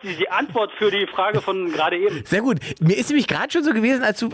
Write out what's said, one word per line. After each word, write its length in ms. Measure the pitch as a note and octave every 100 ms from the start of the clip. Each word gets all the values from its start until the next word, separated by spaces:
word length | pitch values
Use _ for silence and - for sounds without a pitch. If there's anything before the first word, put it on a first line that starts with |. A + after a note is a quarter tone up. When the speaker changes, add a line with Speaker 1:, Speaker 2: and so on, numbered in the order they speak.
Speaker 1:
die, 120 | G3 D#3
die 120 | G3
Antwort 400 | G3 C#4+ A3 G#3 -
für 140 | G#3+
die 160 | G3+ F#3
Frage 320 | - G#3 G#3
von 320 | G3 F#3+ F3
gerade 260 | D3+ D#3+ F3
eben. 260 | G3+ D3 -
Speaker 2:
Sehr 160 | F#3+
gut. 160 | B3+ F3 - -
Mir 160 | E3 A#3
ist 100 | A#3+
nämlich 160 | D4 -
gerade 220 | D3+ C4+
schon 140 | E4+
so 80 | D4+
gewesen, 320 | A3 A3+ C4
als 160 | A3 G#3+
du, 100 | A#3